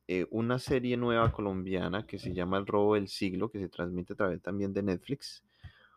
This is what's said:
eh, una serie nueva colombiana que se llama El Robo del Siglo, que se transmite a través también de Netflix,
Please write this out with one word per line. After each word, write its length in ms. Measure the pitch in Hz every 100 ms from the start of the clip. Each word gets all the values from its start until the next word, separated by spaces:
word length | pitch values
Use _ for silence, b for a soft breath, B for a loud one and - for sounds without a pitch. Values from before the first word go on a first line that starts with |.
| -
eh, 180 | 90 87
una 260 | 110 117 127
serie 400 | - 135 123 120
nueva 340 | 120 117 117
colombiana 760 | - 101 95 92 92 90 95 -
que 100 | 98
se 160 | 92
llama 240 | 90 90 95
El 80 | 98
Robo 300 | 101 104 107
del 120 | 98
Siglo, 420 | - 98 92 98
que 80 | 101
se 100 | 90
transmite 440 | - 87 90 90
a 20 | 98
través 260 | 98 87
también 320 | - 101 98
de 80 | 98
Netflix, 600 | 101 87 - 135 - - _ b b b b